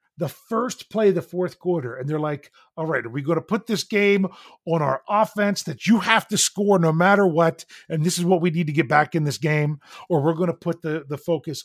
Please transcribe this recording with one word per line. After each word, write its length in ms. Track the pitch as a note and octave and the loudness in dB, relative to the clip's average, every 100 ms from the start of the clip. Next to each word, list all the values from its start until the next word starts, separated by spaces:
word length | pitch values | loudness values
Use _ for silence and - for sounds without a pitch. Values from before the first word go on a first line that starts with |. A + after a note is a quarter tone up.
| _ - | _ -8
the 100 | D3+ | -8
first 600 | - _ A3+ B3 - - | -8 _ -4 -4 -8 -8
play 180 | G#3+ G#3 | 0 2
of 80 | E3+ | 2
the 60 | |
fourth 360 | - F3 F3+ - | -4 -6 -6 -4
quarter, 380 | F3+ E3+ B2 C3 | -4 -4 -4 -8
and 140 | C#3 | -6
they're 100 | D3+ | -4
like, 320 | D3+ D3 - _ _ - | -4 -6 -12 _ _ -8
"All 100 | D#3+ | -4
right, 200 | C#3 A2+ | -4 -4
are 40 | |
we 120 | C3 | -6
gonna 180 | C#3+ D#3+ | -2 -2
put 260 | - A3 - | -2 -4 -2
this 200 | G#3 - | -6 -2
game 420 | G3+ G3+ G3+ F#3+ - - _ - | 0 2 2 0 -6 -20 _ -4
on 160 | E3 | 0
our 220 | C#3+ C3 - | 0 -2 -2
offense 560 | G#3 G#3+ G3+ G3+ G3+ | 0 0 0 -2 -2
that 240 | - C3+ F#3 | -6 -4 2
you 120 | A3 | 4
have 280 | F#3 A3+ - | 4 2 2
to 100 | G#3 | -2
score 420 | - - G#3 F#3+ | -2 0 2 4
no 120 | E3 | 4
matter 340 | D#3+ F#3 G3+ G3 | 4 4 4 4
what, 380 | D#3 E3 C3 - - - | 4 2 0 -10 -20 -6
and 160 | D#3+ | -2
this 140 | E3 F3 | -2 -2
is 80 | F3 | 0
what 160 | F#3 | 2
we 100 | F3 | 2
need 160 | D#3+ D#3 | 0 0
to 60 | |
get 160 | D3 B2+ | 0 2
back 260 | D3 D3+ E3 | 2 2 0
in 80 | |
this 140 | D3 A#2+ | -2 -2
game, 420 | D#3 D3+ D3+ D3 - - - | -2 0 -2 -4 -12 -18 -4
or 120 | D#3 | 0
we're 120 | D3+ | 0
gonna 200 | E3 F3+ | 0 -2
put 280 | E3 F3 E3+ | -2 -6 -6
the, 240 | D#3+ D#3 C#3 | -6 -6 -8
the 100 | C#3+ | -8
focus 460 | - D#3+ D#3+ C#3 | -4 -4 -6 -12